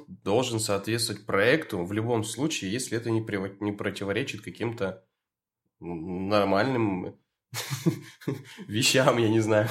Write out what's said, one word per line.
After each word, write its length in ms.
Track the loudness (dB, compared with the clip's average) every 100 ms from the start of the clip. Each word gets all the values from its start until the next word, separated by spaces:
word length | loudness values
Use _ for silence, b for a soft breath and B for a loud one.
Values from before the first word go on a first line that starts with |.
| -14
должен 500 | -8 0 2 2 -2
соответствовать 680 | 0 -2 0 -2 -2 -6 -2
проекту 580 | 2 4 4 0 -4
в 80 | -2
любом 320 | -2 0 0
случае, 480 | -2 -4 -4 -2 -4
если 240 | -4 -4 -4
это 140 | 0
не 100 | -2
приво-, 360 | -2 -4 -6 -4
не 120 | -6
противоречит 680 | -2 -4 -4 -2 -2 -4 -8
каким-то, 640 | -12 -6 -6 -2 -6 -6 _ _ _ _ _ _ _ _
м, 480 | -10 -8 -6 -4 2
нормальным 920 | 4 4 4 2 2 0 0 -6 -12 _ _ _
<laughs> 1160 | -10 -8 -2 -2 -2 -12 -12 -8 -8 -12 -16 -6
вещам, 500 | 0 4 6 6 6
я 100 | 4
не 100 | 4
знаю, 280 | 6 4 4